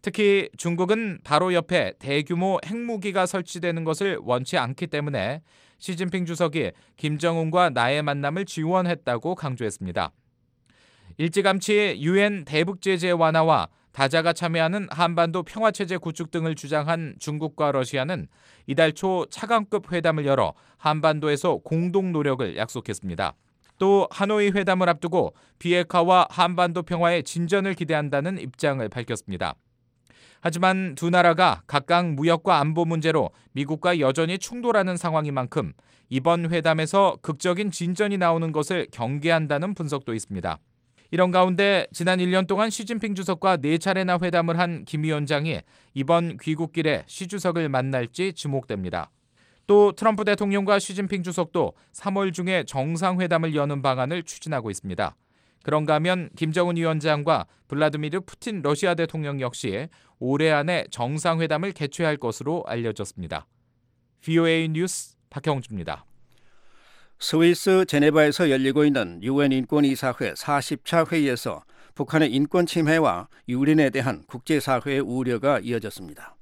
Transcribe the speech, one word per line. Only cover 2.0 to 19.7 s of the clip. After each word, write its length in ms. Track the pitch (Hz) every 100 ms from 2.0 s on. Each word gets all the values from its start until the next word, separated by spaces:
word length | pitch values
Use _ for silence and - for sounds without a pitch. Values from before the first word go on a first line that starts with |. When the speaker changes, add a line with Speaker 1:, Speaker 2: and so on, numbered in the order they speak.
| 131 143 143 175 185 185
Speaker 1:
핵무기가 640 | 151 226 240 220 202 190 185
설치되는 560 | 196 175 175 175 165
것을 360 | 160 151 196 180
원치 340 | - 123 127 175
않기 300 | 120 135 175
때문에 560 | 151 147 135 95 147 _ _ _ _
시진핑 460 | - 170 185 185 170
주석이 440 | 165 170 156 107 - _ _
김정은과 760 | 156 151 170 170 160 175 175
나의 320 | 123 120 143
만남을 420 | 151 143 143 165
지원했다고 920 | 196 - 160 185 180 170 - 120 147
강조했습니다. 760 | 180 147 123 113 - 92 87 80 _ _ _ _ _ _ _ _ _ - -
일찌감치 840 | 165 196 196 190 196 208 208 123
유엔 440 | 147 190 208 202
대북 360 | 139 151 170 190
제재 300 | 196 185 180
완화와 580 | 175 160 160 160 143 82 _ _ -
다자가 340 | 135 165 165
참여하는 540 | 165 175 165 160 196 196
한반도 500 | 147 175 170 170 175
평화체제 540 | 165 214 220 208 190 180
구축 340 | 170 156 165
등을 240 | 175 160
주장한 640 | 156 139 151 147 165 160 -
중국과 540 | - 151 156 - 151
러시아는 560 | 139 127 139 135 180 78 _ _ _ -
이달 240 | 139 160
초 340 | 156 190 185 -
차관급 640 | - 214 233 208